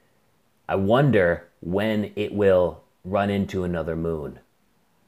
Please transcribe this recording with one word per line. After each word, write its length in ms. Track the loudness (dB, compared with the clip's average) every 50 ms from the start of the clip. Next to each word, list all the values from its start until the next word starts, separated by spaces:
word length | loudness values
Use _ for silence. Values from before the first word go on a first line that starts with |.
| _ _ _ _ _ _ _ _ _ _ _ _ _
I 100 | -4 -2
wonder 720 | -2 2 2 4 4 4 4 4 4 4 2 0 -2 -6 -14 _ _
when 520 | -8 -4 -2 -2 0 0 -2 -2 -4 -4 -6
it 160 | -6 -6 -6 -2
will 500 | 2 4 4 6 4 4 2 -2 -6 -16 _ _ _ _
run 240 | -4 -2 -2 0 0
into 360 | 0 0 -2 -2 -4 -4 -4
another 300 | -4 -4 -4 -4 -4 -4
moon. 440 | -4 -4 -4 -4 -6 -8 -10 -14 -16 _ _ _ _ _ _ _ _ _ _ _ _ _